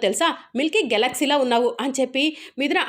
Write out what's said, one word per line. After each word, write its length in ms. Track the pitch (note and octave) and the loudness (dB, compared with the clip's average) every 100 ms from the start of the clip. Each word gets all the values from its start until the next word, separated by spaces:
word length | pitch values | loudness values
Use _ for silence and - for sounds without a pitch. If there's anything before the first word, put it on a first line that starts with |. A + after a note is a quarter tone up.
| G3 | 0
తెలుసా? 240 | A3 E4 - - A#3+ | 0 0 -2 -6 -4
మిల్కీ 260 | D#4 G#4+ C#4 | 0 0 0
గెలాక్సీలా 440 | G#3+ B3 - C#4 D4 | 0 0 0 0 2
ఉన్నావు" 340 | C4 A#3 A#3+ - | 2 2 2 0
అని 120 | C4 C4 | -4 -2
చెప్పి 240 | B3+ C4+ D4+ D#4 - - | -2 0 -2 -2 -10 -4
మిథున 180 | C#4+ F#4+ | -2 0